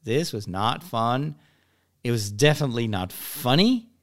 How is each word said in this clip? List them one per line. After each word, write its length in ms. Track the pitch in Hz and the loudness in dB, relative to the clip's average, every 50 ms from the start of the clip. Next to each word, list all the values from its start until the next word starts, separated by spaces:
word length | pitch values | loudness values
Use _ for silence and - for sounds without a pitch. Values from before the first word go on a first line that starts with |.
| _ | _
This 300 | - 113 139 170 170 - | 0 0 0 0 -2 -6
was 160 | 110 95 92 | -8 -8 -6
not 340 | 87 92 101 113 131 - - | -4 -2 0 0 0 -2 -6
fun. 520 | - - 117 113 117 120 127 143 156 147 _ _ _ _ _ _ _ _ _ _ _ _ _ _ | -6 -2 -2 0 0 0 -2 -2 -6 -8 _ _ _ _ _ _ _ _ _ _ _ _ _ _
It 80 | 123 | -2
was 180 | 120 117 104 104 | -2 -2 -2 -4
definitely 600 | 101 104 139 147 151 - 151 135 113 120 117 113 | -2 4 4 4 4 4 0 -2 -2 -2 -2 0
not 240 | 104 95 92 92 - | -2 -2 -4 -4 -8
funny. 720 | - - - - - - 123 127 156 190 226 262 240 226 - _ _ | -12 -14 -12 -12 -4 0 2 4 6 6 4 4 0 -2 -8 _ _